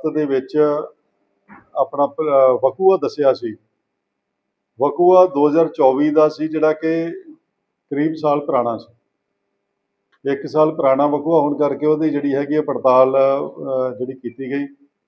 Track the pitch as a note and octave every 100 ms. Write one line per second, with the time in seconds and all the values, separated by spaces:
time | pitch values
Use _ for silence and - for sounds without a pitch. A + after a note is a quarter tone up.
0 | D#3 D3 D3 C3+ C3+ D3+ D3+ D3 D#3 _
1 | _ _ _ _ _ - _ D3+ C3+ C#3+
2 | C#3+ C#3+ D#3 C#3 C3 B2 C3 B2+ F#3+ F#3
3 | C#3 - C#3 A#2+ A#2 G#2+ _ _ _ _
4 | _ _ _ _ _ _ _ - C#3+ C#3+
5 | F3 F#3 F#3 C#3+ D3 D#3 D#3+ D#3 C3+ C3
6 | D3+ D3+ D3+ D3 D#3+ D#3 D#3 D#3 D#3+ E3
7 | E3 F#4+ E4 - _ _ _ _ _ C#3+
8 | D#3 D#3 D3+ D3 C#3+ C3+ A#2 A2+ - _
9 | _ _ _ _ _ _ _ _ _ _
10 | _ _ C3+ C#3 C#3 D3+ D#3 C3+ C3+ C3+
11 | D3 D3 D3 E3 D3 C3+ F#3 F#3 D3+ D3+
12 | D#3 C#3+ C#3+ C3+ C#3+ D3+ D3 B2 C3 B2+
13 | C3 C3+ C3+ C#3 D3 - C#3+ C3 B2+ A2
14 | B2+ B2+ A#2+ A2 - C#3 C#3 - _ _